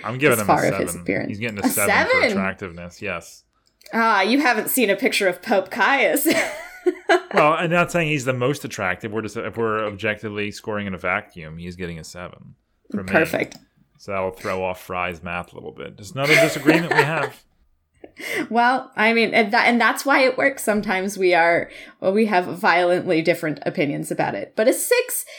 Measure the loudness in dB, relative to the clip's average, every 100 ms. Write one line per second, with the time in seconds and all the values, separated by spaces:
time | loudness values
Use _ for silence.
0 | -8 2 4 4 4 4 2 0 -2 -4
1 | -4 -2 -4 -6 -6 -2 0 2 2 2
2 | 2 2 2 2 -2 -4 -10 -10 -14 -10
3 | -8 -8 -10 -20 _ _ _ _ -6 0
4 | 2 2 4 4 2 0 0 0 2 2
5 | 0 2 0 -2 0 0 0 0 2 4
6 | 2 2 2 0 -2 -6 -14 -6 -4 -4
7 | 0 0 2 2 4 4 2 2 2 0
8 | 0 0 0 0 0 -2 -6 -4 -4 -4
9 | -4 -6 -6 -6 -6 -4 -2 0 -2 -4
10 | -4 -4 -6 -6 -6 -8 -8 -6 -6 -6
11 | -2 -4 -4 -14 -16 -12 -12 -10 -10 -10
12 | -14 -14 -16 -16 -20 -20 _ _ _ -8
13 | 0 2 2 0 -4 -8 _ _ _ _
14 | -8 -4 -4 -4 -6 -4 -4 -6 -8 -4
15 | -4 -6 -8 -8 -8 -14 -14 -12 -14 -14
16 | -12 -4 2 4 4 2 4 4 2 0
17 | 0 0 -4 -8 _ _ _ _ _ _
18 | -20 -16 -8 -6 -2 2 2 2 -4 0
19 | 2 2 2 2 2 2 4 4 2 2
20 | 2 4 4 2 0 0 0 0 0 -2
21 | -4 0 2 4 4 2 -2 -10 -20 -4
22 | 0 2 2 2 0 0 2 4 4 2
23 | 2 2 2 0 -2 -4 -4 -2 -2 -2
24 | -4 -2 -2 -4 -6 0 2 2 0 0
25 | 0 -6 -10